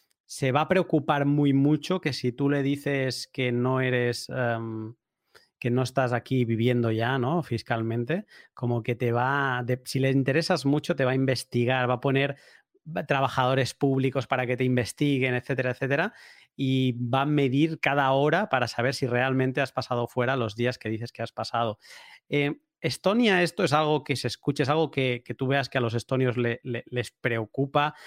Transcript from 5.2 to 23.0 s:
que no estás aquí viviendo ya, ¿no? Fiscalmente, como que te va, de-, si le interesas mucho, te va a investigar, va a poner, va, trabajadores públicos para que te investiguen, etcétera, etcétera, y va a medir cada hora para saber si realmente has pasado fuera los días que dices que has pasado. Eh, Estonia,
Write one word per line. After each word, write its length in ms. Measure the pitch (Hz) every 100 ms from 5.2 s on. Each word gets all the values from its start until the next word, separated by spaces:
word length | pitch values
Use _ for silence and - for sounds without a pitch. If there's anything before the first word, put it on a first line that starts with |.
| _ - _ _
que 100 | 120
no 140 | 123
estás 300 | 127 - 127
aquí 320 | 120 - 131 117
viviendo 460 | 113 117 123 117
ya, 280 | 110 117 135
¿no? 240 | 123 170
Fiscalmente, 840 | 139 113 - 117 113 117 120 175 - - -
como 280 | - 123 120
que 140 | 110 117
te 160 | 120
va, 500 | 117 127 143 139 123 120
de-, 160 | 127 -
si 140 | 135
le 100 | 135
interesas 540 | 135 131 139 165 170 139
mucho, 300 | 147 - 147
te 100 | 127
va 60 |
a 40 | 131
investigar, 720 | 135 127 - 123 120 131 123
va 60 | 123
a 40 |
poner, 380 | 139 135 139 139 - - _ _ 156
va, 200 | 175 160
trabajadores 680 | 139 135 - 127 135 123
públicos 520 | - 139 135 131 131 -
para 220 | 127 123
que 100 | 123
te 60 |
investiguen, 720 | 127 123 110 - 147 139 131 123
etcétera, 360 | - 131 127
etcétera, 420 | 123 135 139 196 - - - - -
y 380 | 135 131 127
va 280 | 120 123 127
a 40 | 143
medir 540 | 147 135 135 160 160
cada 320 | 143 143 135
hora 380 | 135 147 165 214
para 180 | 131 120
saber 260 | - 120
si 120 | 139 127
realmente 540 | 123 131 131 131 131
has 100 | 135
pasado 360 | - - 120 120
fuera 280 | - 123 135
los 200 | 113 107
días 220 | 120 120
que 120 | 110
dices 220 | 110 117
que 120 | -
has 80 | 113
pasado. 460 | - 113 120 117 104 - - - - _
Eh, 300 | 143 143 - _ _
Estonia, 600 | 156 -